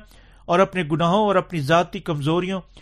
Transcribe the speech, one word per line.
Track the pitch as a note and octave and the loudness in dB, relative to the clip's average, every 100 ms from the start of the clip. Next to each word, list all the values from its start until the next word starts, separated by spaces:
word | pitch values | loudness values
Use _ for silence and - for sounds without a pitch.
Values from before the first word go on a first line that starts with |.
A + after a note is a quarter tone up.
| - - - - - | -6 -20 -20 -18 -2
اور | E3+ | 2
اپنے | F#3+ F3+ D#3+ | 2 0 -4
گناہوں | D#3 E3+ F#3+ | -2 0 2
اور | G#3+ | 2
اپنی | F#3 F3 F3 | 0 -2 -4
ذاتی | C3+ E3 F3 G3 | 2 2 2 -6
کمزوریوں | - D3+ C#3+ E3 F3+ F#3+ - - | -8 -4 0 0 -2 -6 -10 -20